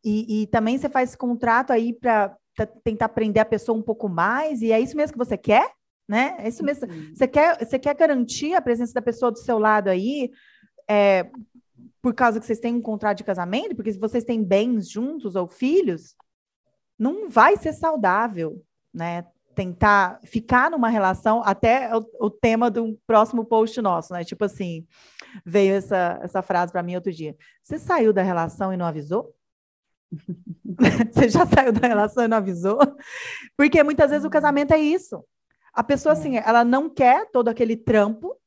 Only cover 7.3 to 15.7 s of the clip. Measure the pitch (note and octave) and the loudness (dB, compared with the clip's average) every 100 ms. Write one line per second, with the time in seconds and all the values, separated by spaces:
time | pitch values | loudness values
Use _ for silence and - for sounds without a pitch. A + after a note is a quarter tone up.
7.3 | D4 E4 - A3+ C4 C#4+ C#4+ D#4+ C4+ A#3 | 4 4 2 -4 -4 -2 2 2 2 -2
8.3 | - D4 F4+ B3+ A#3 A#3+ B3 A#3+ A#3 B3 | -4 -2 -2 0 -2 -2 -4 -4 -2 -4
9.3 | A#3 - A3+ G#3+ G#3+ G3 F#3 G#3+ C#4+ B3+ | -4 -4 0 2 2 2 0 -2 -4 -6
10.3 | _ _ _ _ _ - G#3 G3+ F#3+ F3 | _ _ _ _ _ -2 2 4 2 -2
11.3 | - - _ _ _ B3 _ B3 A#3 A#3+ | -14 -20 _ _ _ -20 _ -6 0 0
12.3 | A3 G#3+ A3+ A#3 A#3+ A3+ G#3+ G#3+ G3 - | 0 -6 -6 -4 -4 -6 -4 -4 -4 -6
13.3 | F3+ F3 A3 G#4 D4 G#3+ F#3+ G#3+ A#3+ A#3 | -6 -4 -6 -6 -8 -8 -6 -4 -4 -4
14.3 | A#3 F#3+ G3 A#3 A#3 F3 G#3 B3+ D#4 A3+ | -4 0 0 0 -2 -4 -8 -8 -8 -6
15.3 | F#3 F3 - B3+ | -6 -6 -4 0